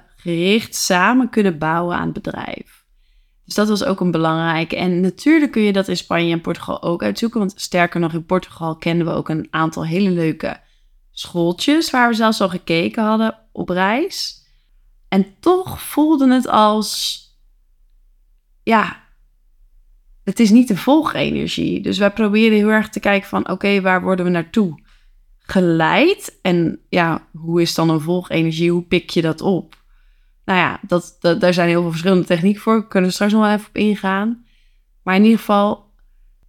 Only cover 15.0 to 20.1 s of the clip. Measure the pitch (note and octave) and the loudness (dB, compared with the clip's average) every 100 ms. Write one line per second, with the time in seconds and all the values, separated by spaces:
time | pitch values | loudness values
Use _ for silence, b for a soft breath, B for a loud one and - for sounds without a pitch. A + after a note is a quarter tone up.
15 | _ F#3+ F#3+ - E4+ F#4 F#4 - - - | _ 0 0 0 0 2 0 -10 -6 0
16 | D4+ D#4 C4+ B3+ - G#3+ G#3+ G#3+ G#3 - | 2 4 4 2 2 2 4 2 -2 -6
17 | - - - _ _ _ _ _ _ _ | -6 -8 -14 _ _ _ _ _ _ _
18 | _ _ _ _ _ _ - A3 F3+ - | _ _ _ _ _ _ 0 0 0 -6
19 | _ _ _ _ _ _ _ _ _ _ | _ _ _ _ _ _ _ _ _ _
20 | _ | _